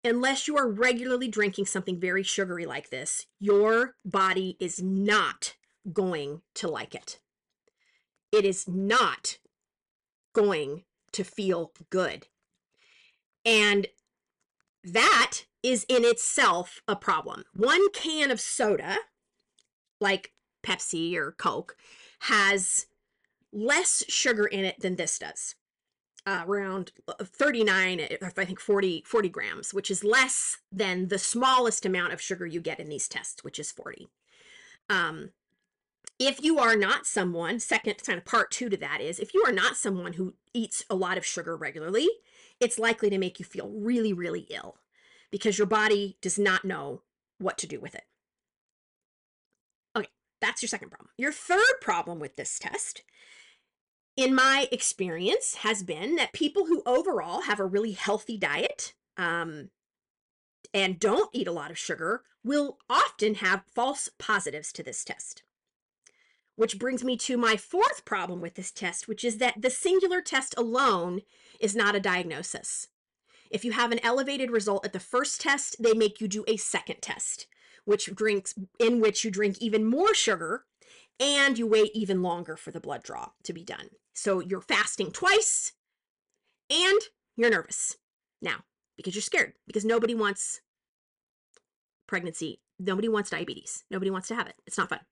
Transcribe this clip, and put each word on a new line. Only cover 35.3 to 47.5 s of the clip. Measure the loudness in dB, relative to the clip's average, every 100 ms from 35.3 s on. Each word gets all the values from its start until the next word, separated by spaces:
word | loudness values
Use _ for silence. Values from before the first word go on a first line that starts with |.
| _ _ _ _ _ _ _ -20 _
if | 0 2
you | 2 4
are | 6 4
not | 4 0 0
someone, | -2 0 -2 -2 -4
second | -2 -2 -2 -6 -6
kind | -6
of | 0
part | 0 0
two | -4 -2
to | -2
that | -2 -4
is, | -6 -6
if | 0
you | 4 4
are |
not | 2 0 0
someone | -2 -2 -4
who | -6 -6 -8 _
eats | -6 -4 -6 -4
a | -2
lot | 0 -2
of | -4
sugar | -6 -6 -6
regularly, | -8 -8 -2 2 2 0 _ _ -20 _
it's | -2 0
likely | 0 2 2
to | 2
make | -2 -6
you | -12
feel | -10 -10
really, | -6 0 2 2
really | 0 -2 -6 -8
ill | -12 -14 -20 _ _ _ _ _
because | -2 0 2
your | 2
body | 4 4 2 0 -6
does | -4 0
not | 2 2 0
know | -6 -8 -12 _ _ _ _
what | -6